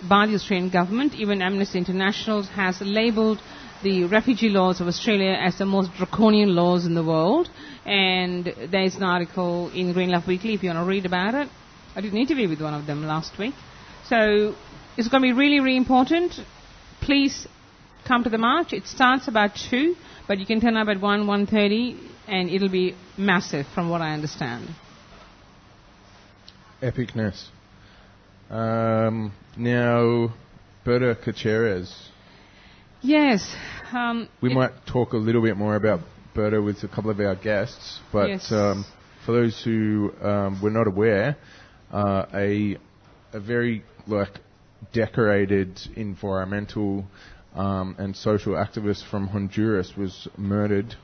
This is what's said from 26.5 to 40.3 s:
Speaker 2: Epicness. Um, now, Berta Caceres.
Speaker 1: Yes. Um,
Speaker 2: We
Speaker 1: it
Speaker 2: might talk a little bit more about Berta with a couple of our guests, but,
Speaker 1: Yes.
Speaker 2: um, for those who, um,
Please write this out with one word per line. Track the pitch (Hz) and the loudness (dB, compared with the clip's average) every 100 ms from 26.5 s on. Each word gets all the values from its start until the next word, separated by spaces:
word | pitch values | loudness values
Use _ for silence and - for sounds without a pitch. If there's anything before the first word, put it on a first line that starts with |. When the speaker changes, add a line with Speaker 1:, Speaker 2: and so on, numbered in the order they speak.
| - - - | -20 -20 -6
Speaker 2:
Epicness. | 127 117 120 117 107 - - - _ - - - - - _ - - | -6 -4 -4 -2 -4 -4 -16 -20 _ -20 -20 -20 -20 -20 _ -20 -12
Um, | 110 113 113 113 110 113 113 107 98 - - | -4 -2 0 2 2 2 0 -6 -10 -20 -6
now, | 120 120 120 120 120 120 117 113 - - - - | 0 2 2 4 4 2 0 -4 -18 -20 -20 -10
Berta | - 120 127 113 | 0 2 2 0
Caceres. | - 107 113 107 117 92 90 - - - - - - - - - - - | -4 -4 0 2 2 0 -6 -16 -20 -20 -20 -20 -20 -20 -20 -20 -20 -8
Speaker 1:
Yes. | 254 302 294 208 - - - - - | 2 4 6 2 0 -14 -14 -14 -8
Um, | 247 240 233 220 - | -4 -4 -4 -8 -2
Speaker 2:
We | 123 | 0
Speaker 1:
it | 131 | 2
Speaker 2:
might | 127 - - | 2 -2 -4
talk | 127 117 | -2 0
a | 120 | 0
little | 110 117 | 2 2
bit | 113 98 | 2 0
more | 104 107 | 0 2
about | 107 95 80 - - | 2 0 -2 -20 -12
Berta | - 107 107 | -4 0 2
with | 104 101 | 0 -2
a | 101 | -6
couple | - 107 | -6 -4
of | 101 | -2
our | 101 92 | 0 -2
guests, | 107 104 110 - - - - | -2 -2 -2 -8 -16 -18 -4
but, | 107 101 | 0 0
Speaker 1:
Yes. | 190 - | -2 -2
Speaker 2:
um, | 110 101 98 101 - - - - | 2 2 0 -6 -14 -20 -16 -2
for | |
those | 117 117 110 | 0 0 -2
who, | - 113 107 107 104 - | -2 0 2 0 -2 -4
um, | 101 | -2